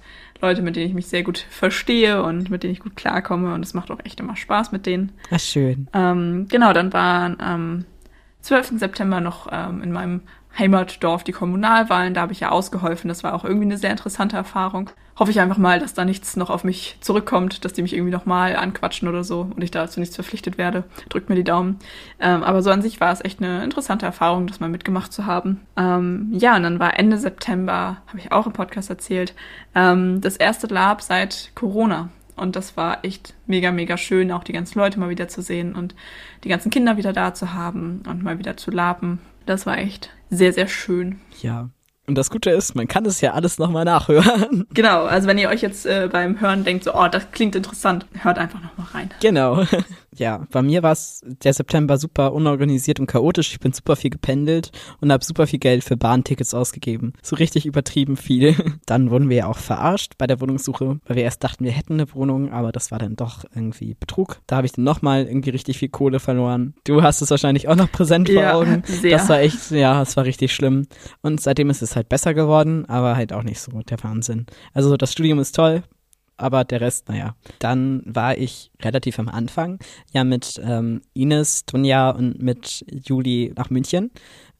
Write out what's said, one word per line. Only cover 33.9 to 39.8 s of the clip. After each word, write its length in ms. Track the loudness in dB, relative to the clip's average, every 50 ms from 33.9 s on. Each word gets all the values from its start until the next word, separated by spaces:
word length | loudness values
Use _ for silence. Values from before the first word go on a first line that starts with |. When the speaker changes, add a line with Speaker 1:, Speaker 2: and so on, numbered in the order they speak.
| -4
Speaker 1:
schön, 340 | -6 -2 0 0 2 2 0
auch 140 | -2 -6 -6
die 80 | -8
ganzen 260 | -8 -8 -6 -4 0 0
Leute 220 | 0 0 0 -2
mal 80 | -4 -4
wieder 160 | -4 -6 -8 -8
zu 140 | -10 -10
sehen 320 | -8 -6 -6 -6 -6 -6 -6
und 200 | -8 -8 -10 -10 -14 -20 -20 -20 -20 -20 -20 -18 -10 -4
die 40 | -2
ganzen 220 | -2 -2 -2 0
Kinder 260 | 0 2 2 2 2
wieder 160 | 2 0 -2
da 220 | -2 -2 -2 -2 -4
zu 180 | -6 -8 -8 -6
haben 480 | -6 -6 -6 -6 -6 -8 -8 -8 -10 -10 -10
und 140 | -8 -6
mal 160 | -6 -6 -6 -6
wieder 180 | -8 -10 -10
zu 140 | -10 -8 -6
laben. 500 | -2 0 0 0 -2 -2 -4 -4 -4 -6 -8 -14 -20 -10 -4
Das 200 | -4 -4 -2 -2
war 120 | -2 -2
echt 320 | -2